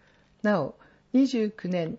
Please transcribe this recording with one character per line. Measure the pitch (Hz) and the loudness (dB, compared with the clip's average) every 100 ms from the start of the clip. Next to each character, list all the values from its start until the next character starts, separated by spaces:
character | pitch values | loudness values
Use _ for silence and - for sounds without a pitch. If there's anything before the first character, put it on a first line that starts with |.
| _ _ _ _ | _ _ _ _
な | 214 202 | 0 0
お、 | 165 - - _ _ | -2 -8 -20 _ _
二 | 254 269 | 2 2
十 | 247 214 | 2 -2
九 | 208 180 | -4 -4
年 | 180 165 | -4 -4